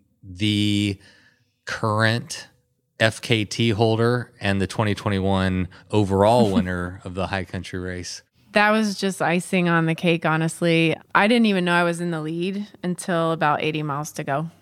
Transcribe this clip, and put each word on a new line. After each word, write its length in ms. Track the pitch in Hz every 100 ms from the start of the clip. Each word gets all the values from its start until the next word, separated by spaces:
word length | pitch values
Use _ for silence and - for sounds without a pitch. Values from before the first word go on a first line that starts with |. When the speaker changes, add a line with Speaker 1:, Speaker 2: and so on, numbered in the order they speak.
| _ _
Speaker 1:
the 720 | 98 90 107 104 104 101 104 95 - _ _ _ _ _
current 840 | - - 113 107 110 120 - - - _ _ _ _ -
F 200 | 110 -
K 240 | - 113
T 260 | 104 - 117
holder 600 | 104 113 113 117 123 120 -
and 200 | 101 98
the 60 | 95
twenty 280 | - 107
twenty-one 720 | 98 107 95 95 95 95 92 90 - -
overall 600 | 107 98 98 104 120 107
Speaker 2:
<laughs> 40 |
Speaker 1:
winner 460 | 92 90 90 90 92
of 100 | 92
the 120 | 90 85
High 160 | 98
Country 340 | 90 95 82 92
Race? 440 | 90 90 87 - _ _ _
Speaker 2:
That 180 | 208 214
was 280 | 220 214 190
just 220 | 196 -
icing 460 | 156 175 - 185 175
on 180 | 165 160
the 80 |
cake, 320 | 160 180 165 160
honestly. 680 | 160 160 - 170 165 165 - -
I 120 | 170 208
didn't 200 | 240 220
even 180 | 190
know 80 | 175
I 120 | 175
was 160 | 175 170
in 100 | 175
the 100 | 160
lead 460 | 156 170 180 196 208 -
until 500 | 180 170 - 170 165
about 300 | 165 151 147
eighty 200 | 156 156
miles 300 | 151 139 151
to 120 | -
go. 260 | 151 139 165 -